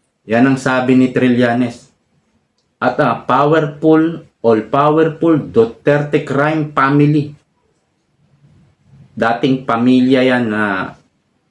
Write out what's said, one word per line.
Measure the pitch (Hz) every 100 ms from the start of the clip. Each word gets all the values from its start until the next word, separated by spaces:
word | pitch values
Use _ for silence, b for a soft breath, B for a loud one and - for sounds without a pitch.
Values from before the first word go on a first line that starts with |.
| _ _ -
Yan | 113 135
ang | 127
sabi | 135 127 123 127
ni | 127
Trillanes. | 127 127 120 123 120 120 - _ _ _ _ _ _ _ _ _ -
At, | 123 -
ah, | 135 117
powerful, | - 131 147 160 151 - 156 160 165 160 - _
all-powerful | 117 110 107 139 151 156 156 151 165 156
Duterte | 87 110 113 - - 147 147 151
crime | - 139 151 160 151 139
family. | 139 147 147 151 - - _ _ _ _ _ _ _ _ _ _ _ _ _ _ _ - - -
Dating | 113 117 135 123
pamilya | - 117 123 127 127 131
yan | 127 123 117
na, | 107 104 95 - - _ _ _ _ _